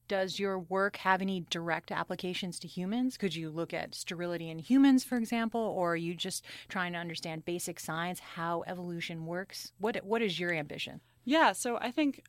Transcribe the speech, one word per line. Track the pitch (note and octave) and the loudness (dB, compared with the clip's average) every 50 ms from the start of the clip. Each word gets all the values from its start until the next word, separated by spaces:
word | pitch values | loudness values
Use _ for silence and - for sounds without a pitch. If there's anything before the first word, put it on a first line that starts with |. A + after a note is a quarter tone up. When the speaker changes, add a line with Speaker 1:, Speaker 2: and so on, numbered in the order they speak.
| _ - | _ -2
Speaker 1:
does | G3+ F#3+ F#3+ F#3 - - | 0 0 0 0 0 0
your | G3+ G3 F#3+ F#3 | 0 0 0 -2
work | F3 - F#3 F#3+ G3 G3+ - - | -2 0 2 2 2 2 0 2
have | - F#3 F#3+ F3+ F#3+ | 4 4 4 6 4
any | F#3+ F#3+ F#3 E3 - | 2 0 -2 -2 -4
direct | - F3 E3+ E3+ D#3+ D#3+ - - | -4 -4 0 0 -2 -2 -2 -4
applications | F#3+ D#3+ E3+ - F#3 E3+ - F3+ F3+ - - F3+ E3 - | -4 -4 -2 -2 -4 -4 -4 -4 -4 -4 -4 -6 -6 -8
to | - E3 | -10 -10
humans? | - F3 F3+ F#3 G#3+ B3 B3+ C4 B3+ | -6 -4 -4 -2 0 0 0 0 -2
Could | - G#3 F#3+ D3+ | -2 -2 -2 -2
you | E3 D#3+ D#3+ | -2 -4 -4
look | D3+ E3 E3 D#3+ - | -4 -4 -4 -4 -4
at | D#3+ - - - | -6 -6 -6 -8
sterility | - - - F#3 E3 F3 F3 F3 E3 E3 E3 | -10 -8 -8 -6 -4 -4 -4 -4 -4 -4 -6
in | D#3+ D#3+ | -8 -8
humans, | D#3 - B3 C4+ C#4 C#4 C4 B3+ - | 0 4 8 10 10 10 10 8 6
for | - B3+ | 2 0
example, | A#3+ A3+ G#3+ A#3+ A#3 A3+ A#3 - A#3 A3+ | -2 0 0 0 0 0 0 0 0 0
or | G3+ D#3 F#3 F3 E3+ E3+ | 0 0 2 2 2 2
are | |
you | E3 E3+ E3+ F3+ | 0 0 -2 -2
just | E3 F#3 F#3+ - - - - - - - - | -2 -4 -4 -4 -6 -8 -10 -16 -16 -14 -6
trying | - G3 F3+ F3 F3 | -4 -2 -2 -2 -2
to | E3+ | -4
understand | F3 E3+ D#3+ - - E3+ D#3+ D#3+ - | -6 -6 -8 -6 -6 -6 -8 -6 -4
basic | - F3 F3 - - D#3+ - | -4 -4 -4 -4 -6 -8 -8
science, | - - D#3+ D#3+ E3+ F3+ F3+ - | -6 -6 -4 -2 -2 -2 -4 -6
how | - - - F3 E3 E3+ F3 E3+ - | -10 -12 -8 -4 -2 0 0 0 -2
evolution | - F3+ F3+ F3 F3 E3+ E3+ E3+ - E3+ E3 D#3+ | -4 -6 -6 -6 -6 -6 -6 -6 -6 -6 -6 -6
works? | D#3+ F3 F3+ F#3+ - - - - - - _ | -4 -4 -6 -6 -6 -10 -12 -14 -14 -8 _
What, | F#3+ A3+ A3 F#3+ - | -2 -2 -2 -2 -2
what | G3 A3 A3+ | 0 0 2
is | A#3 G3+ E3 D#3+ | 2 2 0 0
your | F3+ F3 E3+ | 0 0 0
ambition? | D#3 D3 - - C#3+ - - - E3 - _ _ _ _ B3 | 0 -2 -4 -6 -8 -8 -8 -8 -12 -16 _ _ _ _ 2
Speaker 2:
Yeah, | C#4+ D#4+ D#4 A3+ G3 | 4 6 6 6 6
so | - - B3 A#3+ - | 4 0 -2 -2 -2
I | - B3 | -2 -2
think, | A#3+ - D4+ C#4 C4 - - | 0 2 2 2 2 -2 -10